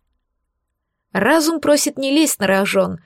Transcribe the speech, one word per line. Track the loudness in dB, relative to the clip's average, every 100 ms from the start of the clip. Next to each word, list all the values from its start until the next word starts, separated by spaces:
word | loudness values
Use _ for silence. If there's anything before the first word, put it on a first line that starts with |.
| _ _ _ _ _ _ _ _ _ _ _
Разум | -4 0 2 0 -2
просит | 2 2 0 -4
не | -2
лезть | 0 0 0
на | 0
рожон, | 0 0 0 -2 -6